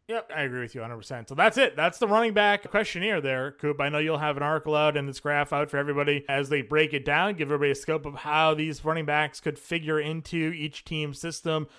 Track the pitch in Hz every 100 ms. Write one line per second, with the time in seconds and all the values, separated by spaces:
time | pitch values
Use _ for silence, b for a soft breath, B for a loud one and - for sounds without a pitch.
0 | - 226 - 156 135 123 120 127 113 117
1 | 101 123 110 135 214 240 262 139 170 -
2 | 214 214 226 208 208 202 - 202 208 175
3 | 202 190 139 131 139 139 147 139 139 147
4 | 156 151 151 139 147 156 151 151 151 147
5 | 139 131 147 147 143 143 147 143 143 143
6 | 143 143 143 139 139 147 113 151 156 147
7 | 139 147 196 185 143 147 143 139 - 156
8 | 147 139 151 151 160 156 156 139 151 160
9 | 147 151 151 - 156 147 - 170 156 156
10 | 147 160 - 170 160 165 147 - - 156
11 | 147 135 165 156 165 156 151